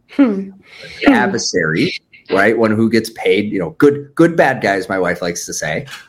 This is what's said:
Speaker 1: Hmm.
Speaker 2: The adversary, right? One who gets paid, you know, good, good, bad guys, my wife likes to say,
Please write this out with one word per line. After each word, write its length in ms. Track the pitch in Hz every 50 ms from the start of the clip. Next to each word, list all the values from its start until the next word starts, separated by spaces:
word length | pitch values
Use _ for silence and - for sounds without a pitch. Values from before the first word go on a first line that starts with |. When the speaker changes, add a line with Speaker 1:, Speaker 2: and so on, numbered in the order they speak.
| _ _
Speaker 1:
Hmm. 400 | - - 277 247 202 196 196 190 - - _ - - - - - - -
Speaker 2:
The 100 | - -
adversary, 880 | 269 240 123 196 190 117 - - - 92 82 78 78 87 113 120 - - - _ _ - _ _
right? 260 | - 95 98 110 117
One 140 | 113 113 110
who 180 | 107 107 113 113
gets 220 | 110 113 110 -
paid, 400 | - - - - 92 101 101 104
you 80 | 107 98
know, 120 | 87 80
good, 440 | - _ - 143 143 143 143 - _
good, 220 | - 165 170 170
bad 260 | 165 170 143 131 113 -
guys, 260 | 104 98 98 90 -
my 120 | 98 95
wife 200 | 90 87 90 -
likes 260 | 92 87 87 - -
to 60 | - 85
say, 340 | - - 78 78 95 131 - - - -